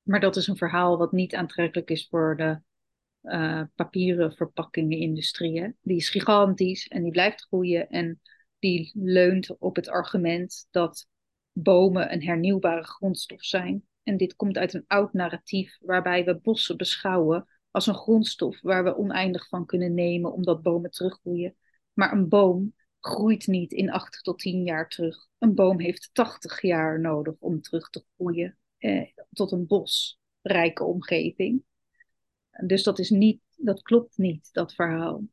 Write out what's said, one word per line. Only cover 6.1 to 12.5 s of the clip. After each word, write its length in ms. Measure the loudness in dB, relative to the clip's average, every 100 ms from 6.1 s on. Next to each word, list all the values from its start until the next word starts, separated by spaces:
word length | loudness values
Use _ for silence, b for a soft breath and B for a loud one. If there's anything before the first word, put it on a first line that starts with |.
| -2 4 6 4 2 0 -2 -8
en 160 | -4
die 80 | -2
blijft 300 | 2 0 0
groeien. 480 | -4 -2 0 0 -2
En 300 | -4 -6 -8 b b b _
die 320 | 0 0 -2
leunt 640 | -4 2 6 6 4 -2 -6
op 180 | -4 -4
het 140 | -2
argument 760 | -4 -2 0 0 -2 -6 -12 -4
dat 360 | 0 0 -4 -20 _ _ _ _
bomen 640 | 0 6 8 6 4 -2
een 100 | -4
hernieuwbare 600 | -2 0 2